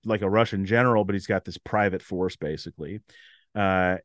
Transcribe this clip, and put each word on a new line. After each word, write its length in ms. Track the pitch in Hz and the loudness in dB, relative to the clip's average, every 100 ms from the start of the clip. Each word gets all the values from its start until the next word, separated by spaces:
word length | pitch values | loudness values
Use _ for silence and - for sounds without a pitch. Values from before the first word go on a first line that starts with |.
| 107 | -4
like, 160 | 107 | -2
a 80 | 101 | 2
Russian 360 | 107 117 101 95 | 2 2 0 0
general, 400 | 113 123 113 101 | 2 4 4 2
but 100 | 101 | -2
he's 120 | - | -2
got 180 | 98 - | -4 -4
this 120 | - | -14
private 440 | - 107 101 90 | -4 0 2 0
force 340 | - 90 92 - | -6 -4 -4 -4
basically. 640 | 78 78 82 - 76 107 _ - - _ _ 104 | -6 -6 -10 -12 -12 -12 _ -20 -20 _ _ -2
Uh, 420 | 98 95 90 92 | 2 2 2 0